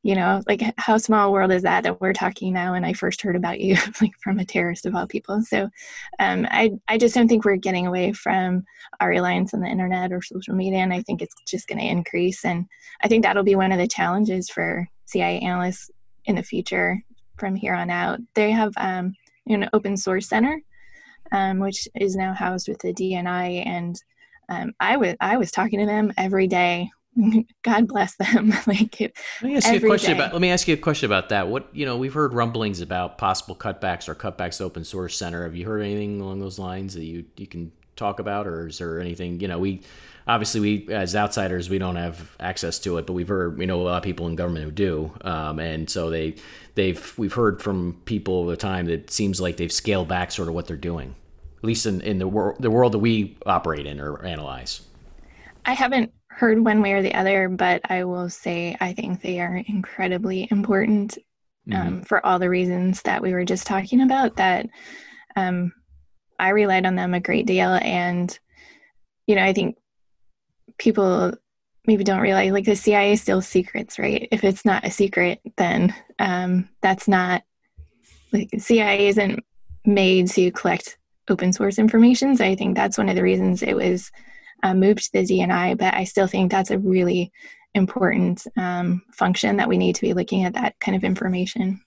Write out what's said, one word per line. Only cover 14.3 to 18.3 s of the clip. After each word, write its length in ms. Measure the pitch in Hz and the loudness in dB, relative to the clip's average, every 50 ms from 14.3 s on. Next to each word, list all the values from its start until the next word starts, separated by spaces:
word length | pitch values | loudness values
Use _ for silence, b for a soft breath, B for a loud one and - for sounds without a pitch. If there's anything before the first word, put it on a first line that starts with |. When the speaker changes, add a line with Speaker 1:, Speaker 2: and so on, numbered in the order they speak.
| 185 185 180 - | 0 -4 -4 -6
Speaker 1:
for 400 | - 170 170 170 175 175 175 - - - - | -6 -4 -4 -2 -2 -4 -6 -8 -12 -20 -20
C 140 | - - 185 | -4 -2 0
I 100 | 175 175 | 0 0
A 80 | 175 - | -2 -2
analysts 500 | - 180 180 180 180 180 185 - - - - - - - - - - | -2 -2 -2 0 -2 -2 -4 -6 -14 -20 -20 -20 -20 -20 -20 -10 -2
in 100 | - 202 | -2 -2
the 60 | 175 | -2
future 580 | 180 - - 180 180 - 185 180 180 175 180 220 - - - - - - - | -2 -6 -6 -6 -4 -2 -2 0 0 0 -2 -4 -6 -12 -20 -20 -20 -20 -12
from 180 | - 214 190 190 | -8 -6 -4 -4
here 200 | 190 - - 185 | -4 -2 -4 -4
on 160 | 175 175 175 | -2 -2 -4
out. 300 | 175 175 175 175 - - 240 _ | -2 -2 -2 -2 -4 -6 -10 _